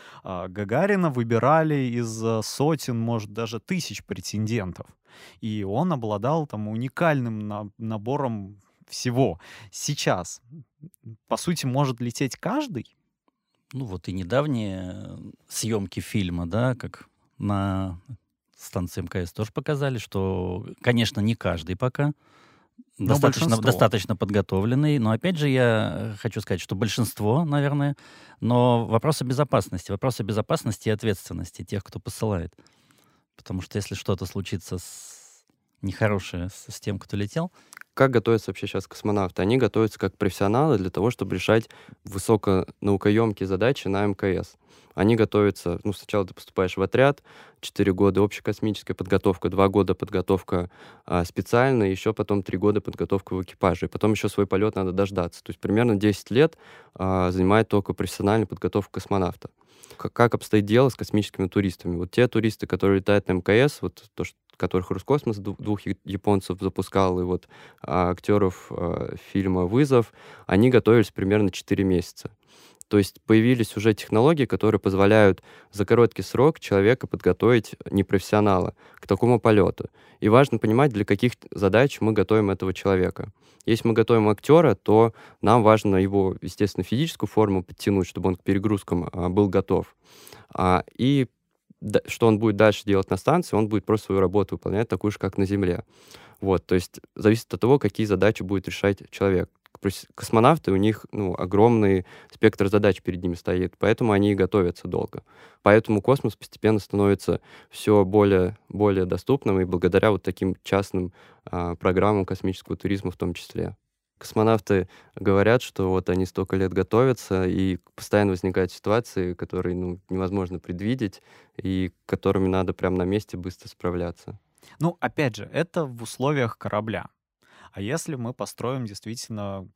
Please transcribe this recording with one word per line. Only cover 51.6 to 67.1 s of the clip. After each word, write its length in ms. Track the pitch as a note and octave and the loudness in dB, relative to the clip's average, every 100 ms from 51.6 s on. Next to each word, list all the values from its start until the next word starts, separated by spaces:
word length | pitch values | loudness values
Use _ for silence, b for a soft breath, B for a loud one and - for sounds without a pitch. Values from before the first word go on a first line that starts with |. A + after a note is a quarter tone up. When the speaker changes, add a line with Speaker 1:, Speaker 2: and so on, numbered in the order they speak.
| C3 B2+ G2 | 2 2 0
Speaker 3:
ещё 220 | F#2+ A2 | -2 -4
потом 280 | A2 G#2+ G2+ | -4 -2 -2
три 160 | - F#2 | -4 -2
года 240 | G2+ G#2 | 0 0
подготовка 520 | - - F2 G2 - | -4 -8 -4 -4 -4
в 80 | F#2 | -8
экипаже, 440 | F#2 - F#2+ E2 F2+ | -8 -2 0 0 -4
и 20 | |
потом 240 | - G#2+ | -2 0
ещё 160 | G#2+ G#2+ | 0 -2
свой 180 | - G2+ | -2 0
полёт 280 | F#2+ G#2+ G2 | 0 0 -2
надо 160 | F#2+ | -2
дождаться. 500 | F2+ G2 G2 F2 - | 0 -2 -2 -6 -6
То 80 | - | -16
есть 100 | E2 | -10
примерно 360 | F#2 G#2 A#2 G2+ | -2 2 2 2
десять 340 | G#2 G2 - | 2 0 -2
лет, 280 | G#2+ D#3+ - B B B | 2 2 0 B B B
а, 360 | - F#2+ F#2+ F2+ | -6 -2 0 0
занимает 360 | F#2 F#2 G#2+ G#2+ | 2 2 4 2
только 260 | G#2 - | 0 -2
профессиональная 520 | - F#2 - G2+ A2 G#2 | -6 -8 -4 0 0 -2
подготовка 460 | - F2+ G#2+ F#2+ - | -4 -4 -4 -6 -8
космонавта. 480 | - G2+ F2+ - - _ B B B B | -4 -2 -2 -4 -16 _ B B B B
К-, 140 | - | -6
как 240 | - A#2 | 2 2
обстоит 320 | A2+ - G#2+ G2+ | 2 0 0 2
дело 240 | A2+ C3+ | 4 2
с 40 | - | 0
космическими 520 | G2+ G#2 G2 - F#2 | -4 -2 -2 -4 -4
туристами? 480 | G#2 G2 - F2+ E2+ | -2 -2 -4 -6 -6
Вот 140 | F2+ | -4
те 180 | - B2 | 0 2
туристы, 380 | A2+ A2 - - | 2 -2 -4 -6
которые 320 | F#2 G2 G2 | -2 2 2
летают 300 | F#2 G2+ - | 2 0 2
на 40 | |
М 100 | F#2 | -2
К 80 | - | 2
С, 300 | G#2+ C#3+ - | 2 2 0
вот 220 | F2+ - - | -10 -10 -16
то, 100 | - | -10
что 120 | F2+ - _ - | -10 -12 _ -8
которых 340 | F#2 F2+ F2+ | -4 -2 -4
Роскосмос 480 | F#2+ - C#3+ - G2+ | -6 -2 -2 -2 -6
ду-, 180 | G2 F#2+ | -8 -10
двух 240 | G#2 G#2 - | -6 -6 -6
я-, 80 | G2 | -10
японцев 540 | - F#2+ - G2+ - F2+ | -8 -6 0 0 0 -6
запускал, 600 | F#2+ - F#2+ G2 F#2+ | -4 -4 -4 0 2